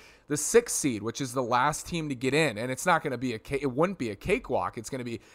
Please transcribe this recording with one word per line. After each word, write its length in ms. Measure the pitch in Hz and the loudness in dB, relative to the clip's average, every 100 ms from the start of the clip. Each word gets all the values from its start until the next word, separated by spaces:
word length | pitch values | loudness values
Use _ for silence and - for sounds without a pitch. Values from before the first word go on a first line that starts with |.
| - - - | -8 -20 -6
the 100 | 147 | -4
sixth 380 | - 240 240 - | 4 4 4 0
seed, 260 | 147 107 | 0 0
which 180 | 107 - | -4 -4
is 140 | 135 | -4
the 80 | 127 | -2
last 460 | 120 123 143 147 - | 2 4 4 0 -4
team 220 | 170 151 | -4 -4
to 60 | 123 | -2
get 200 | 127 143 | 2 4
in, 240 | 156 104 | 2 2
and 120 | 127 | -4
it's 140 | 127 180 | -2 2
not 180 | 160 | 2
gonna 140 | 151 120 | 0 -2
be 160 | 127 | -2
a 60 | 110 | -4
ca-, 200 | - 139 | -4 -2
it 120 | 139 | 0
wouldn't 260 | 123 156 98 | 2 0 0
be 140 | 117 | -6
a 40 | 98 | -4
cakewalk. 640 | 147 233 - 110 90 - | -2 -2 0 -2 -2 -4
It's 140 | 107 | -8
gonna 120 | 131 | -8
be 160 | 120 117 - | -6 -8 -12